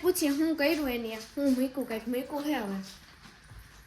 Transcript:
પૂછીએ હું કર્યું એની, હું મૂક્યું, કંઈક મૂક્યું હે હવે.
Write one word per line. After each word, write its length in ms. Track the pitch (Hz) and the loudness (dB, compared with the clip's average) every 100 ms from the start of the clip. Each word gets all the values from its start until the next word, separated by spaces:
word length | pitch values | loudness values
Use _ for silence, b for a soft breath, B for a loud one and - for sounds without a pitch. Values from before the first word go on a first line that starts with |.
પૂછીએ 260 | 349 359 294 | 2 2 2
હું 280 | 285 320 302 | 2 2 2
કર્યું 340 | 285 320 277 | 2 2 0
એની, 240 | 240 226 | -2 -4
હું 360 | 220 - - 285 | -8 -8 0 2
મૂક્યું, 380 | 254 262 269 240 | 4 2 -2 -4
કંઈક 200 | 220 220 | -4 -2
મૂક્યું 360 | 254 269 294 | -4 -2 -4
હે 100 | 294 | -2
હવે. 200 | 269 202 196 190 - - - - - - - - - | -2 -2 -4 -8 -14 -20 -20 -20 -20 -20 -20 -20 -20